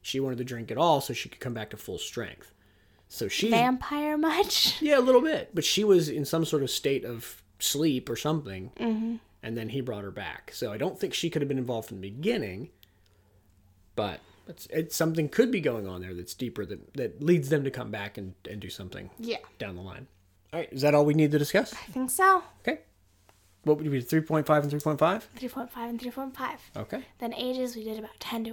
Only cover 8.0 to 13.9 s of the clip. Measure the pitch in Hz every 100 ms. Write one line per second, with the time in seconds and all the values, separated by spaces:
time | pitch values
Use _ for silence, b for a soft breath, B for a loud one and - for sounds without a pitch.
8 | 127 117 147 160 143 92 95 - 233 220
9 | 226 233 _ - 113 113 110 135 123 104
10 | 98 101 87 - - - 110 104 165 -
11 | 190 - 170 156 143 135 123 117 - 101
12 | 95 117 185 233 107 92 156 _ b b
13 | b b b b b _ _ _ _